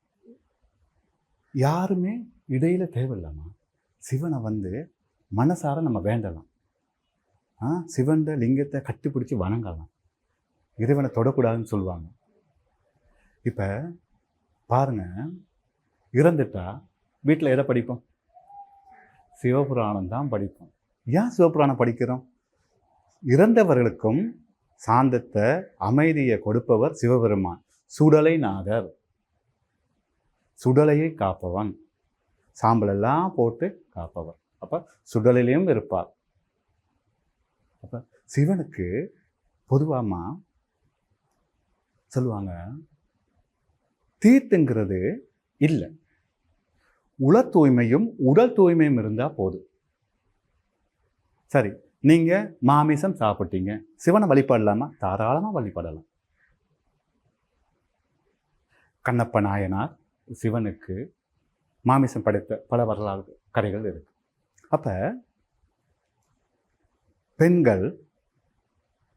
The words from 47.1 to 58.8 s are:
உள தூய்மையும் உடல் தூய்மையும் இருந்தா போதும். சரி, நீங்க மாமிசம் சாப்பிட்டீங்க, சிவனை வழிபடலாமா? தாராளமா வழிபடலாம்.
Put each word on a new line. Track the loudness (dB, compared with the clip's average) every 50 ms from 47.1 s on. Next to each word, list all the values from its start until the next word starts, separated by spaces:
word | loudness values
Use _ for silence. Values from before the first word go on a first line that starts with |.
| _ 0
உள | 4 4 4 4
தூய்மையும் | 4 4 4 4 6 6 6 4 4 4 2 2 0 -2 -4
உடல் | 0 2 4 6 6 4 4
தூய்மையும் | 4 4 4 6 6 4 4 4 2 0
இருந்தா | 0 -2 -2 -4 -4 -4
போதும். | -4 -4 -4 -4 -4 -8 -12 _ _ _ _ _ _ _ _ _ _ _ _ _ _ _ _ _ _ _ _ _ _ _ _ _ _ _ _ _ _ _ _ _ _ _ _
சரி, | _ 0 0 2 0 -4 -10 _ _ _ _
நீங்க | 4 6 6 6 4 2 0 0 -2 -6 -6 _
மாமிசம் | 2 4 4 4 4 2 2 0 -2 -4 -2
சாப்பிட்டீங்க, | -2 -2 -2 0 -2 -4 -6 -4 -4 -4 -6 -6 -8 -12 -18 _
சிவனை | _ 0 2 2 4 4 4
வழிபடலாமா? | 4 4 4 4 2 2 2 2 0 0 -2 -6 -8 _
தாராளமா | -4 -4 -2 -2 -2 -2 -2 -2 -4 -4 -6
வழிபடலாம். | -6 -6 -6 -8 -8 -10 -10 -12 -14 -18 _ _ _ _ _ _ _ _ _ _ _ _ _ _ _ _ _ _ _ _ _ _ _ _ _ _ _ _ _ _ _ _ _ _ _ _ _ _ _ _ _ _ _ _ _ _ _ _ _ _ _ _ _ _ _